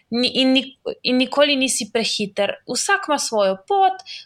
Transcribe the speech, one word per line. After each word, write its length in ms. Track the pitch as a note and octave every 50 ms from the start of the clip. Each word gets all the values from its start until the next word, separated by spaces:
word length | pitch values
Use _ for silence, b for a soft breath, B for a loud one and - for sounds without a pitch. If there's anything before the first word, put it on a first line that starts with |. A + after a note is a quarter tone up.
| b b
ni, 160 | A3+ A#3+ B3 B3
in 220 | - B3 C4 C4
ni, 260 | C4 C4+ - - - _ - - - -
in 180 | - - B3+ B3+
nikoli 380 | C4 B3+ - C#4+ D4 D4 C#4+
nisi 300 | C4 C4 B3+ - - A#3+ G#3
prehiter. 640 | - A3 G#3+ - - - G#3+ G3 - - G3+ G3+ - - _
Vsak 420 | - B3 A#3+ - - G4 F#4+ G4 -
ima 100 | D4 C4+
svojo 400 | - - A3+ G#3+ G3+ F#3+ F#3+ F#3+ -
pot, 300 | - G4+ G4 F#4+ F#4 F#4+ F#4+ - B B B B